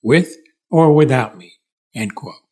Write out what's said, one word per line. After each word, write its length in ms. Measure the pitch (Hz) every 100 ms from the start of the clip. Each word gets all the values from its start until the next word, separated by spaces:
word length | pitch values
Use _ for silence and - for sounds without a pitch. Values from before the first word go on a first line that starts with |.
with 300 | - 160 - - _ _ _
or 240 | 165 160
without 460 | 151 143 131 117 92
me," 140 | - _ _ _ _
end 180 | 117 107 -
quote. 180 | - - _